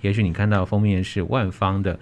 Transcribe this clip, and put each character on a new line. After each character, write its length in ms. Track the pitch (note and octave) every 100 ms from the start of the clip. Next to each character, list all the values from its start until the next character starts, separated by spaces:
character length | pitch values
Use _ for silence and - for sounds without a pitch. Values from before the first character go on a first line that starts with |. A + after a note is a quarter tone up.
也 100 | G2
许 100 | G2
你 120 | G2
看 140 | E2+ G#2
到 120 | G#2
的 60 | F#2
封 160 | G#2
面 200 | G#2 F#2+
是 200 | F#2 -
万 280 | E2+ B2+ G2
芳 320 | - F#2+ G2
的， 160 | F#2+ E2